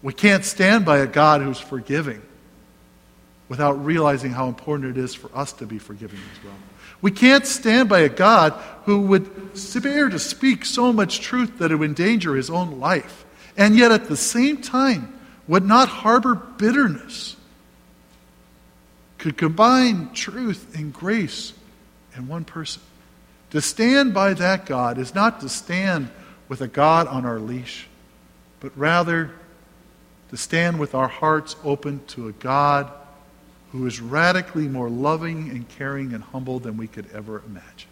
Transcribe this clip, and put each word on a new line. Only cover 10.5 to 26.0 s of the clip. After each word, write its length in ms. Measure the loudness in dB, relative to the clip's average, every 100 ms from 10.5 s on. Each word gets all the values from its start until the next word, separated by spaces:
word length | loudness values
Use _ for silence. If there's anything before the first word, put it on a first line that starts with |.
| 0
so 280 | -2 0 2
much 280 | 2 0 -2
truth 380 | -4 -2 -2 -2
that 140 | 0
it 40 | 0
would 120 | 0
endanger 480 | 0 2 2 0 -2
his 120 | -2
own 300 | -4 -4 -4
life, 480 | -2 -2 -4 -20 -20 -20 -18 2
and 200 | 6 8
yet 140 | 8
at 160 | 6 2
the 100 | -4
same 460 | -2 0 0 0
time 560 | -4 -2 0 0 -4 -18 -20 -20 0
would 160 | 0
not 240 | 4 4 4
harbor 480 | 0 2 2 2 -2
bitterness, 1000 | -4 -2 0 2 2 -2 -10 -14 -14 -16 -20 _ _ _ _ _ _ _ _ _ _ _ _ _ _ _ _ _
could 180 | -8 -2
combine 760 | -2 4 4 6 4 0 -4
truth 640 | -10 -10 -6 -6 -6 -8 -10
and 160 | -10
grace 600 | -8 -4 -4 -4 -8 -14 -18 -20 _ _ _ _ -16
in 120 | -12
one 160 | -12
person. 380 | -12 -12 -12 -14 _ _ _ _ _ _ _
To 100 | -4
stand 540 | -4 0 2 4 4
by 200 | 2 0
that 300 | 2 0 -2
God 320 | -2 -2 -2 -4
is 160 | -6
not 280 | 0 0 0
to 80 | -10
stand 600 | -12 -6 -4 -2 -2